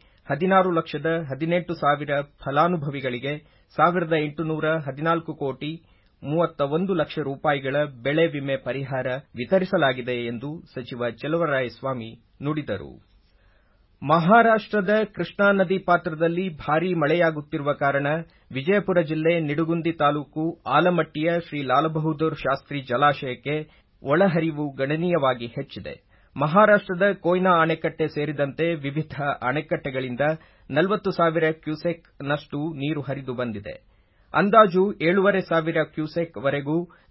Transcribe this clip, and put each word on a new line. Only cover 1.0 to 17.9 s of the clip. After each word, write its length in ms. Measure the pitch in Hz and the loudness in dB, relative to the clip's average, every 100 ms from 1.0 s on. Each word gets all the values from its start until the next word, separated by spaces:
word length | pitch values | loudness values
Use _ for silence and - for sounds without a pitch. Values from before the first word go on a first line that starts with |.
| 156 | -2
ಹದಿನೆಂಟು 680 | 165 156 135 160 175 170 | -2 -4 -6 -2 -2 -2
ಸಾವಿರ 480 | 165 143 143 147 143 | -2 0 0 0 -4
ಫಲಾನುಭವಿಗಳಿಗೆ 1160 | 143 _ - 139 170 175 143 139 127 123 135 147 _ _ _ - | -4 _ -2 2 2 2 -4 -4 -4 -4 -6 -8 _ _ _ 2
ಸಾವಿರದ 380 | 165 175 165 | 2 2 0
ಎಂಟುನೂರ 520 | 160 151 147 160 156 156 | 0 0 -4 -4 -2 0
ಹದಿನಾಲ್ಕು 640 | 160 143 135 160 165 165 151 | -2 -4 -4 0 0 -2 -6
ಕೋಟಿ 480 | 143 127 147 165 _ _ _ _ | -6 -6 -8 -10 _ _ _ _
ಮೂವತ್ತ 380 | 139 156 170 - | -4 0 0 0
ಒಂದು 320 | 139 156 190 | -2 0 0
ಲಕ್ಷ 260 | 180 151 - | -2 -2 -4
ರೂಪಾಯಿಗಳ 560 | 139 135 156 143 135 143 147 127 | -6 -2 -2 -2 -2 -2 -2 -4
ಬೆಳೆ 240 | 123 156 165 | -2 2 0
ವಿಮೆ 300 | 147 139 135 | 0 -4 -4
ಪರಿಹಾರ 500 | 127 127 135 135 127 127 - 113 | -4 -6 -4 -4 -4 -6 -8 -10
ವಿತರಿಸಲಾಗಿದೆ 880 | 127 190 185 185 139 127 123 123 120 | 0 2 2 2 2 0 -4 -4 -4
ಎಂದು 360 | 120 139 165 - | -8 -10 -12 -12
ಸಚಿವ 360 | - 123 123 120 | -14 -12 -6 -6
ಚೆಲುವರಾಯಸ್ವಾಮಿ 1120 | 117 143 170 165 135 123 - 135 127 113 117 _ _ | -6 -2 0 0 0 -2 -6 -8 -6 -10 -16 _ _
ನುಡಿದರು. 720 | 139 156 127 98 71 - _ _ _ _ _ _ _ _ _ _ 135 | -4 -4 -4 -8 -8 -18 _ _ _ _ _ _ _ _ _ _ 2
ಮಹಾರಾಷ್ಟ್ರದ 800 | 160 165 233 233 220 214 208 190 214 208 - | 4 6 6 6 4 0 -2 2 2 0 -4
ಕೃಷ್ಣಾ 360 | - - 202 | -8 2 2
ನದಿ 260 | 202 180 190 | 4 2 0
ಪಾತ್ರದಲ್ಲಿ 720 | 185 175 175 156 165 170 190 | 2 2 2 0 0 0 -4
ಭಾರೀ 440 | 151 - 156 180 | -6 0 0 2
ಮಳೆಯಾಗುತ್ತಿರುವ 800 | 175 143 175 165 151 147 160 147 | 0 2 4 2 0 -6 -4 -2
ಕಾರಣ 340 | 139 139 | 0 2